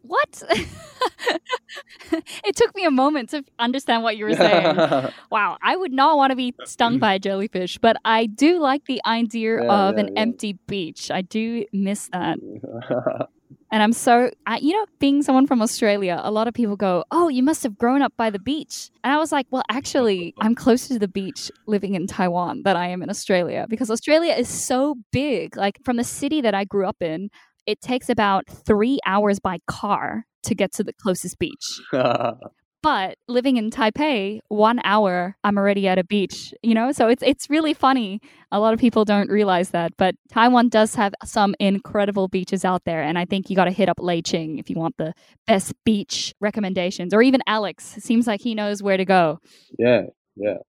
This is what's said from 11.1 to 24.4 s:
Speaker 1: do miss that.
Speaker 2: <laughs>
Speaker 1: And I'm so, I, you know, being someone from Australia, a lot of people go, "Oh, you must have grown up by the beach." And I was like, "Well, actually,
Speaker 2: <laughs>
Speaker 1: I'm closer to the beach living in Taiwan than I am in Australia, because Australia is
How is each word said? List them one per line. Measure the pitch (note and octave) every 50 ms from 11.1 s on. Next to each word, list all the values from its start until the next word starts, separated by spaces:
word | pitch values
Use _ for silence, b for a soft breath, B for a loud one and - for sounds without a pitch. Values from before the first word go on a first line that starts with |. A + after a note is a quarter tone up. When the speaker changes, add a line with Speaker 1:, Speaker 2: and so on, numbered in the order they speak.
| - F3
Speaker 1:
do | F#3 - - A3 A3+ A3+ A#3 A#3 - - -
miss | G3 G3 F#3+ G3+ G3+ - -
that. | - F3+ - E3 D#3+ - - - - - -
Speaker 2:
<laughs> | - - A#2 - - B2+ B2 A#2+ B2 - - - - _ _ _ _ - _ _ _
Speaker 1:
And | A3 G#3+
I'm | G#3+ A3 A#3
so, | - - B3+ A#3+ A#3+ B3 - - _ _
I, | G3+ A3+
you | - A#3+ D4 F4+
know, | A4 G#4 _ _ _
being | - C#4 C#4 C#4+ C#4+
someone | - C4 C4 C4+
from | C#4 C4+ A#3+
Australia, | G#3+ A3+ - - A#3+ G#3 G#3 G3+ G3 F3+ E3+ D#3 -
a | -
lot | G#3+ G#3+ A3+
of | A#3+ A3+
people | - A#3+ G#3 G3+
go, | F#3+ G#3 F#3+ F3+ E3+ - _
"Oh, | - E4 F4
you | E4 C4+ B3
must | B3+ C#4+ D#4+ - -
have | B3 G3+
grown | _ A#3 A#3+ C4 C#4+ C#4
up | G#3+ _
by | - A#3 A3
the | G3+
beach." | G3 F#3+ B3 D4 D#4+ - _ - - - - _ _ -
And | B3
I | C#4+
was | D4+ D#4+ D4+
like, | D#4+ C#4+ B3+ _
"Well, | - C4 - -
actually, | G#3+ C4+ - - - C#4+ B3 A3 G3 F3+ E3+ E3+ -
Speaker 2:
<laughs> | -
Speaker 1:
I'm | G#3 A3 A#3+
closer | - - C4 A3+ B3 - -
to | C4 A3+
the | G#3
beach | F#3 - G3+ F#3+ F#3 - - - - - _ _
living | - G#3+ G3+ G3+ F#3+ G3+
in | F3 F3+
Taiwan | G3 - - F#3 F3+ E3+ F3+ F3 F3 - - -
than | G3 F#3
I | F3 F3 F3+
am | F3+ F#3
in | F#3 -
Australia, | G#3 - - - G3 F3+ F3 C#3+ - - -
because | - A3+ A3 C4 G#3+
Australia | A3 A#3 - - D4 D#4+ E4+ E4 -
is | A3